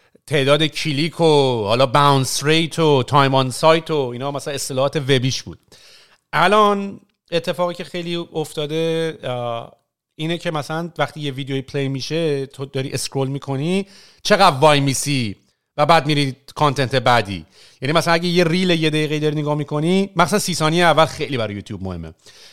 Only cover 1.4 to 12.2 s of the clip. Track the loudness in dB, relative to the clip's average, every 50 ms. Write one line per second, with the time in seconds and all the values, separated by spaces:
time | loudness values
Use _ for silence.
1.4 | 4 2 2 0 0 0 2 2 2 4 4 4 4 6 4 4 2 -2 -4 -2
2.4 | 0 0 2 2 0 -2 -2 0 2 2 2 2 2 2 2 4 4 4 2 2
3.4 | 0 -2 -2 0 2 4 4 2 0 -2 -4 -4 -4 -4 -6 -8 -8 -8 -8 -8
4.4 | -8 -8 -8 -8 -8 -6 -2 -2 -2 0 -2 -2 0 2 2 2 2 0 -4 -4
5.4 | -8 -12 -16 -18 _ _ -20 -20 -20 -20 -20 -20 _ _ _ _ _ _ 0 2
6.4 | 2 4 4 4 4 2 2 -2 -4 -8 -12 -16 _ _ _ _ _ -6 -6 -4
7.4 | -4 -4 -4 -4 -4 -4 -4 -8 -12 -10 -10 -8 -6 -6 -6 -8 -8 -8 -6 -8
8.4 | -8 -6 -6 -8 -8 -6 -4 -4 -2 -2 -2 -4 -4 -6 -8 -8 -8 -8 -6 -6
9.4 | -6 -6 -8 -8 -10 -14 -20 _ _ _ _ _ _ _ _ -8 -6 -6 -6 -4
10.4 | -6 -6 -6 -6 -6 -6 -6 -6 -8 -6 -4 -4 -4 -4 -4 -8 -8 -8 -8 -8
11.4 | -8 -6 -6 -6 -6 -6 -6 -6 -4 -4 -6 -6 -6 -6 -4 -4